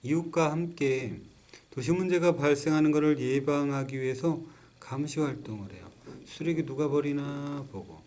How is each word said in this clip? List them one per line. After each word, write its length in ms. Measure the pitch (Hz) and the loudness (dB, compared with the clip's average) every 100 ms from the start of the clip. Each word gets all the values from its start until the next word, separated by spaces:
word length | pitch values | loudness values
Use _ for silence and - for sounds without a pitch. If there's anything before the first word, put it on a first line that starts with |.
이웃과 500 | 123 160 165 170 156 | 0 0 0 0 2
함께 640 | 156 170 - 139 131 120 85 - - - - _ | 2 -4 0 0 0 -2 -8 -14 -20 -20 -20 _
도시 220 | - 123 | -8 0
문제가 440 | 175 185 175 170 156 | 0 2 4 4 4
발생하는 540 | 143 143 160 156 151 | 4 4 4 4 6
것을 280 | 151 151 147 | 6 4 4
예방하기 800 | 127 135 139 143 143 139 131 131 | 2 0 2 2 2 0 -2 -2
위해서 440 | 131 131 165 160 - - - _ | -2 0 0 -2 -6 -18 -20 _
감시 420 | - 135 147 156 | -10 -6 -4 -2
활동을 520 | 147 113 - 107 98 | -2 -4 -8 -10 -10
해요. 180 | 95 - - - - - | -14 -18 -20 -20 -18 -16
쓰레기 400 | - 160 160 139 | -6 -2 -2 -2
누가 240 | 135 151 | -2 0
버리나 720 | 143 143 143 143 143 143 143 131 | 2 0 -2 -4 -6 -6 -8 -10
보고 300 | - - - | -12 -14 -18